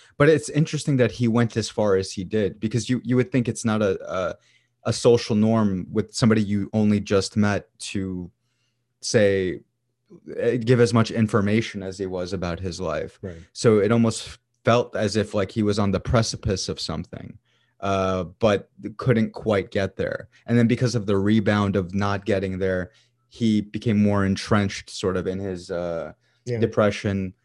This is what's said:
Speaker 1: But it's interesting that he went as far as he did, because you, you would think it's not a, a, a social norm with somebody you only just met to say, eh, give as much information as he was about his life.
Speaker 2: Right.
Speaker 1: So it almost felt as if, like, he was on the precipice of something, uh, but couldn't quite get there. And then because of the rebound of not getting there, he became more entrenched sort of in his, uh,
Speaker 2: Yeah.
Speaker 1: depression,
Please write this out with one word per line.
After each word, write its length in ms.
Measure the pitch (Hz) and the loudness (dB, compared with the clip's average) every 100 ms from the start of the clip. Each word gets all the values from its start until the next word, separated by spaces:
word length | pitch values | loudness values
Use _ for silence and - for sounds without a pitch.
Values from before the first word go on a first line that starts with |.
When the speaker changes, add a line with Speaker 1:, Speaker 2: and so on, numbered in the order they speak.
| - _ | -20 _
Speaker 1:
But 120 | 143 | 4
it's 200 | 151 - | 4 2
interesting 480 | 147 160 151 - 139 | 0 0 -2 -2 2
that 120 | 113 | 2
he 160 | 92 120 | 2 0
went 280 | 113 117 - | 2 2 0
as 120 | 107 | -4
far 280 | - 104 95 | -2 2 2
as 160 | 95 | 0
he 120 | - | -8
did, 360 | 90 107 98 - | -4 -2 -2 -2
because 280 | 110 117 104 | -4 -4 -2
you, 120 | 127 | -4
you 120 | - 123 | 0 0
would 160 | 123 | 2
think 160 | 135 120 | 0 -2
it's 160 | 110 | -2
not 180 | 117 107 | -2 0
a, 160 | 104 95 - | 0 -2 -4
a, 240 | 87 87 - _ _ _ _ | -6 -6 -8 _ _ _ _
a 80 | - | -6
social 420 | 113 127 120 - | 0 4 4 2
norm 520 | 107 110 113 107 92 - | 0 2 2 2 -2 -4
with 240 | 110 104 | -4 -4
somebody 280 | - 117 110 | 2 4 4
you 280 | 101 104 98 | 2 -2 -2
only 280 | 110 107 104 | 0 2 2
just 360 | - 101 95 - | 2 0 0 0
met 320 | 104 101 - _ | 0 0 -6 _
to 520 | - 104 95 92 87 _ _ _ _ _ _ _ | -10 -6 -6 -8 -10 _ _ _ _ _ _ _
say, 600 | - 120 101 98 92 71 _ _ _ _ _ - - 78 | 0 2 4 2 -2 -6 _ _ _ _ _ -20 -16 -4
eh, 200 | 113 120 | -2 -2
give 200 | 113 127 | 2 4
as 140 | 117 | 6
much 180 | 117 110 | 4 2
information 720 | 98 110 117 101 110 113 104 | 0 0 2 2 0 -2 -8
as 160 | 95 95 | -10 -8
he 80 | 95 | -6
was 260 | 92 90 | -6 -6
about 280 | 95 87 85 | -6 -4 -6
his 200 | 95 85 | -8 -8
life. 380 | 90 76 - - | -6 -6 -8 -12
Speaker 2:
Right. 140 | 98 85 82 | -14 -14 -18
Speaker 1:
So 240 | - 123 107 | 0 4 4
it 140 | 101 | 4
almost 460 | 117 113 - - - _ _ | 4 4 0 -10 -18 _ _
felt 320 | - 117 120 | 2 2 2
as 220 | 92 107 107 | -2 -2 0
if, 160 | 101 | -2
like, 180 | 104 98 | -2 -4
he 120 | - | 0
was 160 | 104 104 | 0 2
on 120 | 101 | 0
the 100 | 92 | 0
precipice 680 | - 120 110 - - 95 - | 2 2 2 -4 -4 -4 -4
of 100 | 95 | -8
something, 600 | - 80 - - - - _ _ _ _ | -6 -8 -8 -12 -16 -18 _ _ _ _
uh, 440 | 98 98 95 92 85 - | -2 0 0 -2 -6 0
but 280 | 110 101 - _ 101 - | 2 2 -2 _ -14 -6
couldn't 340 | - 113 107 | 0 2 2
quite 380 | - 110 104 92 | -2 0 0 0
get 260 | 104 98 - | -4 -4 -4
there. 320 | - - - _ - | -6 -6 -12 _ 0
And 120 | 120 | 4
then 80 | 117 | 4
because 280 | 120 127 | 2 0
of 120 | 120 98 | -2 0
the 100 | 98 | 0
rebound 600 | 101 110 107 104 101 98 | 4 2 4 2 2 0
of 180 | 87 | -2
not 320 | 98 101 101 95 | -2 -2 -2 -2
getting 320 | 98 95 92 | -2 -2 -4
there, 320 | 95 92 90 _ _ _ _ | -2 -2 -4 _ _ _ _
he 320 | - 113 107 | -2 0 2
became 400 | 101 110 120 104 | 0 -6 0 2
more 240 | 104 101 98 | 2 2 0
entrenched 640 | 98 - 107 101 - - | -2 0 0 0 -4 -14
sort 260 | - 98 92 | -6 -4 -2
of 100 | 90 | -4
in 120 | 95 | -6
his, 320 | 98 92 87 | -8 -10 -8
uh, 420 | 87 87 85 78 78 _ _ | -6 -6 -6 -8 -14 _ _
Speaker 2:
Yeah. 140 | - 117 | -8 -2
Speaker 1:
depression, 760 | 110 107 104 104 107 98 92 - | -2 2 0 0 -2 -2 -4 -10